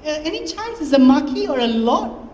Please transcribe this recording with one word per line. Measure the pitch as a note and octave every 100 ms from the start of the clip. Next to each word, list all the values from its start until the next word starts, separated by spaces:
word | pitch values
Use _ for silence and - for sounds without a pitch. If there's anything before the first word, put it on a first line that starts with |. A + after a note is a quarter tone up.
Uh, | D4+ D4+
any | D4+ A4
chance | E4 - A4+ A4+
he's | C#4+
a | C4+
marquis | C4 C4+ D4 B3+ -
or | C4+
a | A#3
lord? | A3+ A3+ C#4 - - -